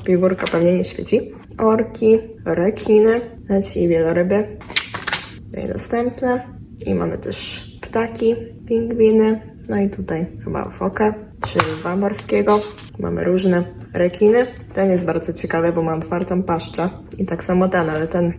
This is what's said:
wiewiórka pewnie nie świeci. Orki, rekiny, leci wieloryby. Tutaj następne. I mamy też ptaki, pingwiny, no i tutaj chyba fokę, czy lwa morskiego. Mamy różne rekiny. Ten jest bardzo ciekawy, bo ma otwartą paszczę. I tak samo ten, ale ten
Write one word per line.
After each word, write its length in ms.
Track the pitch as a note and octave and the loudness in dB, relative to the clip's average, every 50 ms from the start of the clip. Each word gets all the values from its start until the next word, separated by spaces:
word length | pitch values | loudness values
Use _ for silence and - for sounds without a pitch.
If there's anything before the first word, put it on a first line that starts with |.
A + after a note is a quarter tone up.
| - | 0
wiewiórka 420 | - F#3 F3 F#3 F#3 F#3+ F#3 F#3 - | 2 2 4 4 2 2 0 -2 0
pewnie 260 | - E3 E3+ F3 F#3 | 2 2 4 4 4
nie 60 | F3+ F3+ | 2 0
świeci. 480 | - - - - - - A#3 - - - - - - - | -4 -6 -10 -2 0 0 0 0 -2 -10 -16 -18 -14 -4
Orki, 600 | - A3+ A3 A3 A3+ A3+ - - - A3+ A3 A3 A3+ - - - - - | 0 2 4 4 2 0 -2 -2 2 4 6 6 6 4 -2 -12 -8 -4
rekiny, 760 | E3+ E3 E3 F3 G#3 G#3 - - - G#3+ G#3+ G#3+ A3 A3+ A#3+ A#3+ - - - - - | -2 0 2 2 0 0 0 2 4 6 6 8 6 4 2 -2 -6 -12 -10 -4 0
leci 380 | G3+ G3 G3 - - - F3 | 0 0 0 -2 -2 0 2
wieloryby. 680 | F3 E3 E3 D#3+ E3 E3+ F3 F3 F#3 G3 G#3 G#3+ - - - - - - - - - - - - - - - - - - - - | 2 2 2 2 2 2 2 2 2 2 0 0 -2 -8 -14 -12 -8 -6 -6 -6 -6 -10 -10 -8 -8 -8 -8 -8 -12 -16 -18 -16
Tutaj 220 | - - - - | -12 -10 -8 -6
następne. 760 | - - - - - A#3+ A#3 A#3+ B3 B3 - C4+ B3 B3 B3+ B3 - - - - - - - - | -6 -6 -6 -6 -4 -2 -2 -2 -2 -2 -2 0 0 0 0 -4 -8 -16 -16 -18 -18 -16 -8 -4
I 80 | F#2+ F#2+ | -2 -2
mamy 240 | F2 E2+ E2 - | 0 0 -2 -4
też 500 | - - - - - - - - - - - - - | -6 -6 -8 -8 -8 -8 -10 -12 -12 -14 -16 -16 -16
ptaki, 540 | - - - A3+ A3+ A3+ A3+ - A3+ A3+ A#3 A3+ A3+ - - - - | -10 -4 -2 -2 -2 -2 -2 0 2 2 2 0 -4 -10 -14 -12 -4
pingwiny, 840 | - A#3 A3+ A#3 A#3 A#3 A#3 A3 A3 A3 A3 A3 A3 A3 A3 - - - - - - | -2 -2 0 0 0 2 4 6 6 8 6 6 4 2 0 -4 -10 -18 -14 -8 -4
no 80 | G#3+ | 0
i 120 | G3+ G3 G3 | 0 0 0
tutaj 360 | - - F#3 - E3 D#3+ F3 - - - - | -2 -4 -6 -4 -4 -4 -4 -6 -8 -8 -8
chyba 260 | - D#3 C#3+ - - | -6 -6 -6 -6 -8
fokę, 440 | - - F#3 G3 F#3+ - G#3+ G#3+ G#3+ - - - - - | -6 -4 -4 -2 0 0 0 0 0 -2 -8 -16 -12 -10
czy 180 | - - - F3+ | -8 -2 0 0
lwa 360 | D#3 D#3+ D#3+ D#3+ - E3+ F3+ | 0 0 -2 -6 -6 -4 -2
morskiego. 640 | G3 G3+ G3+ G3+ - - - - G#2 G3+ G#3+ G#3 - - - - - - - - - | 0 -2 -2 -2 -4 -4 0 0 2 4 4 4 2 2 -2 -10 -14 -16 -16 -10 -8
Mamy 240 | F#3+ E3+ E2+ E2 - | -6 -4 -4 -2 0
różne 400 | F3 F#3 F#3 F#3+ F#3 F3+ F3 F3 - - - - - - | 2 2 2 4 2 2 2 0 -2 -8 -14 -14 -6 -2
rekiny. 540 | - F3 F3+ F3+ - G#3 G#3 A3+ A#3+ B3+ B3 - - - - - | 0 0 0 2 4 6 6 6 6 4 0 -4 -12 -16 -6 -2
Ten 160 | F#3+ G3 G3 | 0 2 2
jest 160 | F3+ F3 F3 | 2 2 0
bardzo 280 | E3 D#3+ E3 - - E3+ | 0 -2 -2 -4 -6 -6
ciekawy, 380 | - - F3 - E3 E3 E3+ E3+ | -6 -4 -2 0 0 2 2 2
bo 100 | E3+ E3 | 0 0
ma 120 | D#3+ D#3+ | 0 -2
otwartą 480 | D#3+ D#3+ - F3+ F3 F#3 - F3+ F#3 F#3+ | -4 -4 -4 -4 -4 -2 -2 -2 -2 0
paszczę. 460 | - E3 E3 - - - - E3 F#3+ - - - - - | 0 -2 -2 -4 -6 -4 -4 -4 -4 -4 -8 -14 -12 -6
I 80 | - G3 | -6 -4
tak 180 | F3+ E3 E3+ - | -4 -4 -4 -2
samo 260 | - F3+ F3+ F#3 F#3+ | 2 2 4 4 4
ten, 200 | F#3+ F3+ E3 D#3+ | 2 2 2 0
ale 180 | D#3 D#3 D#3+ | 0 -2 -2
ten 260 | D#3+ - F3 F3 E3+ F3 | -2 0 0 0 0 -2